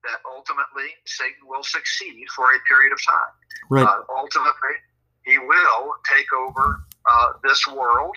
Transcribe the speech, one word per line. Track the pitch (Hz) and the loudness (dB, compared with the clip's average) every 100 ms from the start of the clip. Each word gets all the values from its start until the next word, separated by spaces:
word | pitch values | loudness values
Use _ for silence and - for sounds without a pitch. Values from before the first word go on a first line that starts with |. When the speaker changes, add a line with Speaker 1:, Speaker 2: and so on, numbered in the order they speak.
| 123 | -10
Speaker 1:
that | 113 123 | -10 -12
ultimately | 135 - 139 139 139 139 - - | -16 -10 -8 -6 -8 -12 -14 -14
Satan | - 135 - 135 | -8 -8 -10 _
will | 139 - | -10 -6
succeed | 160 - - 190 113 - - | -6 -6 -6 -8 -16 -16 0
for | 127 | 2
a | 123 - | 2 4
period | 131 143 | 4 4
of | 139 | 2
time. | - - - _ _ - - | 0 0 -2 _ _ -20 0
Speaker 2:
Right. | 135 | 4
Speaker 1:
Uh, | 127 - - | 4 2 -2
ultimately, | - 139 - - - - - _ _ _ _ - | -8 -4 -2 0 -2 -4 -8 _ _ _ _ 0
he | 135 | 0
will | 127 165 170 - 143 - - | 4 2 4 2 -4 -8 0
take | - - | 0 0
over, | 135 127 123 135 - - - 120 | -4 -4 -2 -2 -2 -10 -6 2
uh, | 120 120 117 | 4 4 0
this | 135 139 - | 0 0 0
world | 135 123 127 - | -2 0 0 0